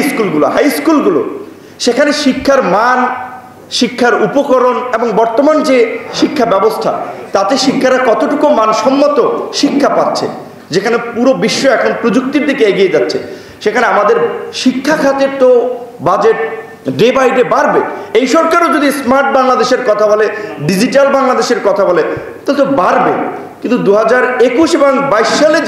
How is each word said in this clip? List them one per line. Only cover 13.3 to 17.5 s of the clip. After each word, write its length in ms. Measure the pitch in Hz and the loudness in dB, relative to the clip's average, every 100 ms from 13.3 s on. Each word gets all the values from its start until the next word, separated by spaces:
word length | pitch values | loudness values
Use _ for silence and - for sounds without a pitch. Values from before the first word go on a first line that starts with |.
| - - - | -14 -18 -8
সেখানে 240 | 208 220 226 | -4 0 0
আমাদের 240 | 190 208 233 - - - - | 2 2 2 0 -4 -10 -4
শিক্ষা 340 | 262 262 285 311 | -2 0 0 0
খাতের 360 | 277 269 269 269 | 0 0 0 2
তো 100 | 254 240 247 247 - - 139 | 4 4 2 -4 -12 -6 -2
budget 320 | 190 226 - - - - - 131 127 | 2 2 0 -2 -8 -14 -12 -6 0
day 120 | 226 262 | 2 4
by 100 | 254 254 | 2 2
day 80 | - | 0